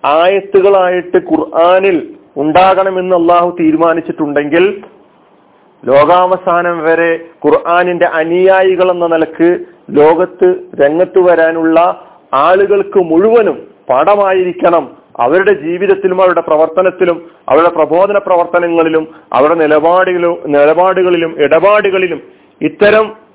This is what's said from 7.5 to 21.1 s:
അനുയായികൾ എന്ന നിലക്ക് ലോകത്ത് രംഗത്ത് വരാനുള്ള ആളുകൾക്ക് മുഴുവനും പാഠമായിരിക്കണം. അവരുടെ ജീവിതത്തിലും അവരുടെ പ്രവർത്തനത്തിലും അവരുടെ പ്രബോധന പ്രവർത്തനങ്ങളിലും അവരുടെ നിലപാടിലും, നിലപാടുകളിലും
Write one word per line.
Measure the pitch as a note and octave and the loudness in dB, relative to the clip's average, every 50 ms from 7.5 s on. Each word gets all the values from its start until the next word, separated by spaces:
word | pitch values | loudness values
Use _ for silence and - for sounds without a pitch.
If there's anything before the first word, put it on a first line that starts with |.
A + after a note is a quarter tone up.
| D3 - - D#3+ E3+ F3 F3+ F3+ F3+ E3+ E3 | 0 0 0 0 0 0 0 0 0 -2 -2
അനുയായികൾ | B2+ G2+ D#3+ D#3 E3 E3+ F3+ F#3 F#3 F#3+ F#3+ F#3+ F#3+ F#3 F3+ F#3 F#3 | -2 0 -4 -4 -2 -2 0 2 2 2 2 2 0 0 0 0 0
എന്ന | F3+ F3 E3+ | 0 -2 -2
നിലക്ക് | E3+ E3 D#3+ D#3+ D#3+ - - E3 E3+ F3 E3+ - - - _ _ - | -2 0 -2 -2 -4 -2 -2 0 0 0 -2 -6 -16 -20 _ _ -4
ലോകത്ത് | - C#3+ D3 D#3 - G3+ F#3 F3+ - - F#3 F3+ F3+ F#3 - - - - C#3+ | 0 2 4 4 4 2 -2 -4 -2 0 0 0 0 -2 -8 -16 -4 -2 0
രംഗത്ത് | C#3+ D3+ E3+ F#3 F3+ - F#3 | 0 2 0 -2 0 2 2
വരാനുള്ള | F3+ F3+ E3+ E3 E3 D#3+ E3 E3 D#3+ E3 D#3+ E3 E3+ F#3 F#3 - - - - _ _ _ - | 2 2 2 2 2 0 0 -2 -2 0 2 2 2 0 -2 -6 -14 -20 -20 _ _ _ -2
ആളുകൾക്ക് | C3 D3 E3 F#3 G3 G3+ G3+ G3+ G3+ G3 G3 - | 0 2 2 2 2 2 0 0 -2 -2 -2 -2
മുഴുവനും | G3+ F3+ D#3 D#3+ E3 G3 A3 A3+ A#3+ A3 F#3 C#3 A2 - - - _ _ - | -2 0 2 0 0 2 2 2 2 2 0 -4 -6 -12 -20 -20 _ _ -2
പാഠമായിരിക്കണം. | B2+ C3 D3+ F#3 G#3 G3+ G3+ F#3+ F#3+ F#3+ F#3 F3+ F3 - - F3+ E3+ E3+ C#3 B2 - - _ _ _ - | 0 0 2 2 2 2 0 0 0 0 -2 -4 -4 -2 -2 0 0 0 -2 -4 -16 -20 _ _ _ -2
അവരുടെ | A#2+ B2 D3+ F#3 F#3+ G3+ G3+ | -2 0 2 2 2 2 0
ജീവിതത്തിലും | C3+ C#3+ D#3+ F3 F3+ G3 F#3+ F#3+ F#3+ G3 F#3 F3+ F#3 | 0 -2 -8 -6 -4 0 0 0 0 0 -2 0 2
അവരുടെ | F#3+ F3+ F3 F3 | 0 0 0 0
പ്രവർത്തനത്തിലും | E3 - D#3+ D3+ D#3+ D#3+ D#3+ F#3 F#3 F#3 - - F#3 F3 E3+ E3 - - _ _ _ - | -2 -2 0 0 0 0 0 -2 -2 -2 0 0 -2 -2 -2 -4 -8 -20 _ _ _ 0
അവരുടെ | - D3 E3+ F3 | 0 2 2 0
പ്രബോധന | E3+ E3+ D#3 C#3+ D#3 F3 G3 G3 G3+ | 0 0 -2 0 2 0 0 0 0
പ്രവർത്തനങ്ങളിലും | G3+ G3 F#3 F#3 F3 E3+ D#3+ - F3 F3 E3+ E3 E3 D#3+ D#3+ D#3+ D#3+ D#3+ D#3 - - _ _ - | -4 -2 0 -2 -2 -2 0 -2 -2 -2 0 0 0 0 0 0 -2 -4 -4 -16 -20 _ _ 0
അവരുടെ | B2 C#3 D3+ E3+ | 0 2 2 2
നിലപാടിലും, | E3+ D#3 D3 D3+ D3+ D3 E3 F3 F#3 F#3 F#3 F3+ F3+ E3+ E3+ E3+ E3+ - | 0 0 2 2 2 2 2 2 2 0 0 -2 -2 -2 -4 -4 -4 -6
നിലപാടുകളിലും | D3+ C#3+ C#3+ C#3+ D3+ D#3+ E3 F3+ F#3+ F#3+ F3+ F#3 F3+ | -2 0 2 2 2 2 2 2 0 2 0 0 0